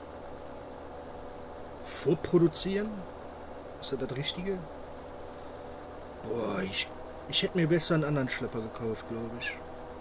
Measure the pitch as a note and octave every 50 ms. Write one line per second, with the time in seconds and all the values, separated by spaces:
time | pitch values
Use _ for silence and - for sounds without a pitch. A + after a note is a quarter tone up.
0 | - - - - - - - - - - - - - - - - - - - -
1 | - - - - - - - - - - - - - - - - - - - -
2 | - C3+ E3+ - - - - E3+ E3+ D#3+ - - - F#3 G3 G3 G#3 A3 G#3+ G3
3 | F3+ - - - - - - - - - - - - - - - - - C#3 B2
4 | C3+ B2 C3 C3 D3 - - F3+ F3+ G3 G3 F3+ D#3+ - - - - - - -
5 | - - - - - - - - - - - - - - - - - - - -
6 | - - - - - A2 - A#2 A2 G2+ G2+ F#2 C3 F#3+ F#3+ - - - - -
7 | - - - - - - - - F#3+ F#3+ - F#3 E3 D3 E3+ E3+ - - F3 D#3
8 | D3+ C#3+ D3 C#3+ C3 B2 - - B2+ A2 - A#2 A2 A2 - - A#2 A2+ A2 -
9 | - - A2+ A2+ A#2 A2+ A#2 A#2+ - - - - - - - - - - - -